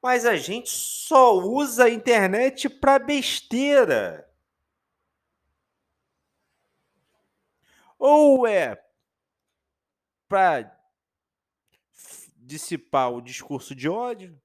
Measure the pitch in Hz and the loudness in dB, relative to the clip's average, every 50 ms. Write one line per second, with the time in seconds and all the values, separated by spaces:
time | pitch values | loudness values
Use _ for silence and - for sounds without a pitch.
0 | - 247 254 247 226 240 214 165 127 - 190 240 240 - - - - - - - | 0 0 -2 0 2 0 0 0 -4 -8 -10 -10 -10 -10 -10 -10 -10 -10 -12 -12
1 | - - 320 285 262 247 214 185 180 196 233 269 294 269 233 226 254 233 233 226 | -8 0 4 4 6 6 4 2 0 -2 -2 -2 -4 -4 0 2 2 2 2 0
2 | 226 254 240 220 196 185 190 214 247 269 262 - - 269 - _ - 269 277 269 | -2 0 2 2 2 0 0 0 -2 -2 -4 -4 -8 -8 -8 _ 0 2 2 2
3 | 262 277 294 294 - - - - - _ - 240 269 285 285 277 247 165 139 113 | 2 -2 -4 -4 -4 -6 -8 -8 -10 _ -4 -4 0 2 4 2 4 2 0 -2
4 | 101 87 80 76 - _ _ _ _ _ _ _ _ _ _ _ _ _ _ _ | -2 -4 -10 -12 -20 _ _ _ _ _ _ _ _ _ _ _ _ _ _ _
5 | _ _ _ _ _ _ _ _ _ _ _ _ _ _ _ _ _ _ _ _ | _ _ _ _ _ _ _ _ _ _ _ _ _ _ _ _ _ _ _ _
6 | _ _ _ _ _ _ _ _ _ _ _ _ _ _ _ _ _ _ _ _ | _ _ _ _ _ _ _ _ _ _ _ _ _ _ _ _ _ _ _ _
7 | _ _ _ _ _ _ _ _ _ _ _ _ _ _ _ _ _ _ _ _ | _ _ _ _ _ _ _ _ _ _ _ _ _ _ _ _ _ _ _ _
8 | 247 269 294 302 302 294 277 262 240 226 208 190 160 123 104 - _ _ _ _ | 2 4 6 6 8 6 6 4 2 0 0 0 -2 -2 -6 -12 _ _ _ _
9 | _ _ _ _ _ _ _ _ _ _ _ _ _ _ _ _ _ _ _ _ | _ _ _ _ _ _ _ _ _ _ _ _ _ _ _ _ _ _ _ _
10 | _ _ _ _ _ _ 196 196 190 180 160 131 110 98 _ _ _ _ _ _ | _ _ _ _ _ _ -2 0 2 2 0 -2 -6 -12 _ _ _ _ _ _
11 | _ _ _ _ _ _ _ _ _ _ _ _ _ _ _ _ _ _ _ _ | _ _ _ _ _ _ _ _ _ _ _ _ _ _ _ _ _ _ _ _
12 | - - - - - _ _ _ 120 127 143 156 - - 170 156 _ _ - 139 | -20 -20 -20 -20 -20 _ _ _ _ -18 -18 -16 -12 -10 -12 -12 _ _ -2 -2
13 | 131 123 120 120 120 120 123 - - - 143 131 135 - 139 127 123 151 180 220 | -2 -2 -6 -10 -14 -16 -18 -18 -14 -12 -12 -12 -12 -14 -18 -8 -6 -6 -6 -4
14 | 240 247 233 202 190 180 165 135 _ | -6 -8 -10 -12 -16 -20 -20 _ _